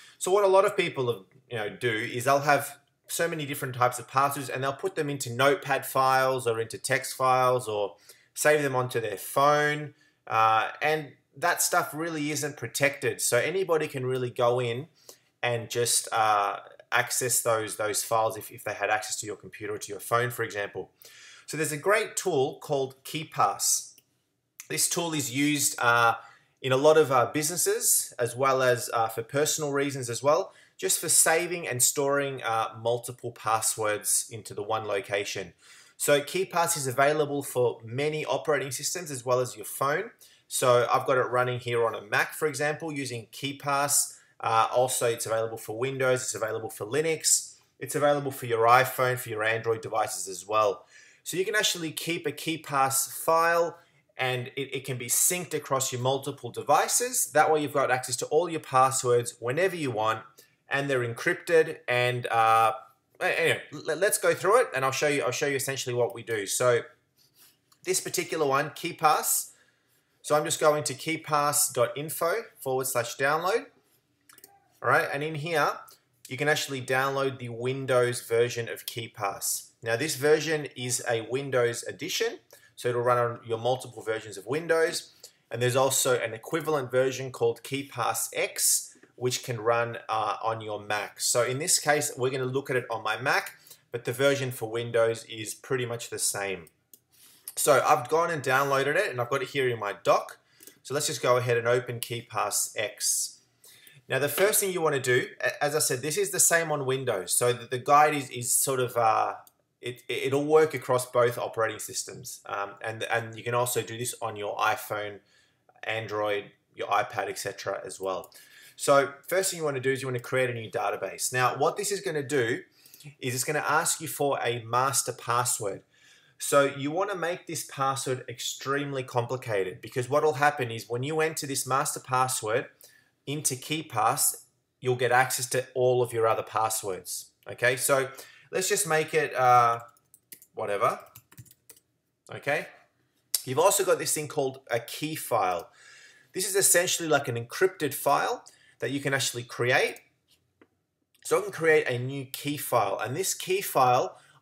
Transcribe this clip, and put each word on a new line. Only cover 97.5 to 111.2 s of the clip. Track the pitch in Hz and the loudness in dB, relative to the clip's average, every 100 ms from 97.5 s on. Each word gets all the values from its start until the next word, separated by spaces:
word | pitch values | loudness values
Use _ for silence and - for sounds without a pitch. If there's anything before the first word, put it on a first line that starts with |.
| - | -2
So | - 131 - | 4 4 6
I've | 151 123 | 2 2
gone | 156 170 | 0 2
and | 160 | 0
downloaded | 131 135 139 135 139 160 | 2 2 4 2 2 0
it, | 202 | 0
and | 123 | -2
I've | 120 | -2
got | 139 | -2
it | 131 | -2
here | 143 127 | -2 -2
in | 113 | -2
my | 101 95 | -4 -4
dock. | 139 165 - - _ _ - _ | 2 2 0 -16 _ _ -20 _
So | - 139 | -6 -4
let's | 151 | -4
just | 135 | -2
go | 135 123 | 2 4
ahead | 123 117 | 4 2
and | 113 | 4
open | 127 123 120 | 2 0 -8
KeePass | - 117 - 104 104 - - 110 | -8 -10 -8 -4 -2 -2 -4 -4
X. | 104 - - - - - _ _ - - - - - | -6 -4 -2 -2 -4 -10 _ _ -20 -20 -20 -20 -4
Now, | 131 | -2
the | 143 | 0
first | - 202 202 | 2 4 4
thing | 196 | 0
you | 175 | 0
wanna | 160 135 | 0 0
do, | 123 123 - - | 2 2 2 -4
a-, | 123 - | -4 0
as | 147 151 | 0 0
I | |
said, | 143 131 | 0 -2
this | 156 160 | -2 -2
is | 190 | -2
the | 170 | 2
same | - 170 160 | 4 4 2
on | 147 131 | -2 -2
Windows. | 131 123 113 110 | -2 -2 -4 -2
So | - 123 | 2 2
the, | 120 117 | 0 -4
the | 127 | -6
guide | 139 147 156 147 | 4 6 6 2
is, | 127 | -4
is | 123 120 | -8 -2
sort | - - 131 | 0 0 0
of, | 120 120 | 0 2
uh, | 113 107 104 98 - _ _ _ | 4 4 0 -4 -14 _ _ _
it, | 123 123 - | -12 -12 -8
it, | 117 135 | -4 0
it'll | 139 147 | 0 4
work | 156 156 | 6 6
across | 127 - 123 123 | 0 0 0 2
both | 123 | 2